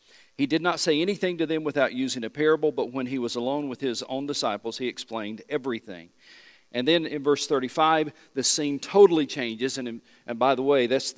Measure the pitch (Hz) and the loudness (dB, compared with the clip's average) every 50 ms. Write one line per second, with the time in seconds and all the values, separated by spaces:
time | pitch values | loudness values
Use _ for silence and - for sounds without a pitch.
0 | _ _ - - - _ _ - 139 131 147 160 160 180 170 160 - 180 156 147 | _ _ -20 -20 -20 _ _ -4 -2 0 0 0 0 0 -2 0 0 0 2 2
1 | 165 190 202 170 - 180 180 160 160 147 160 156 156 151 123 143 135 113 101 123 | 0 0 -2 -2 -2 -4 -2 -2 -2 -2 -2 -2 -4 -2 0 2 2 2 2 -2
2 | 135 127 113 127 113 110 - 143 151 156 156 156 151 151 151 147 113 117 123 135 | -4 -4 -4 -4 -6 -6 -4 0 2 2 4 4 2 0 0 -2 -4 -4 -4 -6
3 | 127 123 135 135 120 117 - 123 120 127 139 147 147 139 127 - 139 131 117 107 | -6 -4 -4 -4 -4 -4 -4 -4 -2 -2 -2 -4 -4 -6 -6 -6 -4 -4 -4 -4
4 | 127 - 131 135 143 143 143 - 143 120 104 104 - 113 110 - 131 123 131 - | -6 -6 -6 -6 -4 -4 -4 -2 -2 -2 -2 -4 -6 -8 -8 -6 -6 -6 -6 -8
5 | - - 113 113 107 104 110 110 - - 139 147 123 135 120 110 - - 95 85 | -10 -10 -8 -8 -6 -6 -8 -10 -8 -6 -6 -6 -4 -4 -6 -6 -8 -12 -16 -16
6 | 82 85 _ _ _ - - - - - - _ _ _ - 120 123 139 165 170 | -16 -20 _ _ _ -20 -20 -20 -20 -20 -20 _ _ _ -6 -2 0 2 2 2
7 | 160 - 135 151 135 147 147 135 - - 156 135 127 127 - - 156 156 160 156 | 0 -2 -6 -2 0 2 2 2 2 0 0 0 0 -2 0 2 2 4 4 4
8 | 156 151 - - - _ _ 139 127 - - - 151 147 143 139 - - - 202 | 2 0 -4 -10 -20 _ _ -2 0 0 0 0 0 -2 -4 -4 -6 2 8 8
9 | 208 190 170 156 147 131 - 151 127 117 113 110 120 135 131 139 127 120 113 113 | 10 10 8 6 2 0 -2 -4 -6 -6 -4 -4 -4 -4 -4 -4 -6 -6 -8 -10
10 | - _ _ _ _ - 120 113 127 135 135 123 131 139 143 135 123 117 127 131 | -12 _ _ _ _ -10 -4 0 2 2 2 2 2 4 4 4 4 4 2 0
11 | - - - | 0 -4 -8